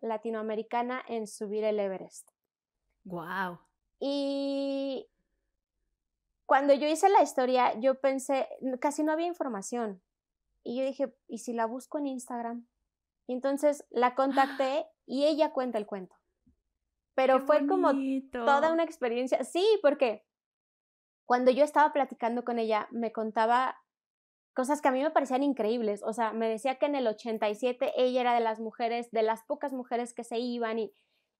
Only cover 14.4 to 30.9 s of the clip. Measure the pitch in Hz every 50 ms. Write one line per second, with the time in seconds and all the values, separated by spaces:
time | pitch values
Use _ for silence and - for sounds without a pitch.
14.4 | 269 277 277 - 269 262 269 311 330 - _ _ _ - 240 269 285 302 320 285
15.4 | 311 302 302 277 254 254 233 214 208 - 208 196 185 - _ _ _ _ _ _
16.4 | _ _ _ _ _ _ _ _ _ _ _ _ _ _ _ - 262 262 269 262
17.4 | 269 - 302 302 285 285 392 - - 302 277 277 269 269 269 269 262 - - 247
18.4 | 233 285 277 285 302 320 330 330 330 330 - - - 240 233 240 254 254 - -
19.4 | 262 - - 339 381 440 440 403 - 285 285 302 269 233 214 214 _ _ _ _
20.4 | _ _ _ _ _ _ _ _ _ _ _ _ _ _ _ _ _ - 247 254
21.4 | 254 254 254 254 294 294 - 302 294 302 302 285 262 - 233 - 240 226 233 240
22.4 | 240 247 240 233 226 220 220 208 - - - 233 233 220 220 233 220 220 208 226
23.4 | 220 226 240 247 262 - - - _ _ _ _ _ _ _ _ _ _ _ _
24.4 | _ _ _ - 254 - 294 285 - 277 254 262 277 320 311 330 277 - 254 254
25.4 | 285 285 254 - 214 214 233 247 226 202 208 202 202 220 214 233 226 220 220 226
26.4 | 226 226 220 208 - 262 262 - 311 285 285 277 254 220 214 - - 240 220 220
27.4 | 220 208 208 208 262 247 247 - 277 - - - 254 254 247 254 247 247 240 240
28.4 | 226 226 220 214 226 220 - - 240 226 233 240 233 - - 226 220 220 226 226
29.4 | - - 294 294 - 285 269 254 247 - 254 233 240 233 - - 233 - 247 226
30.4 | 247 247 240 240 233 220 220 226 214 -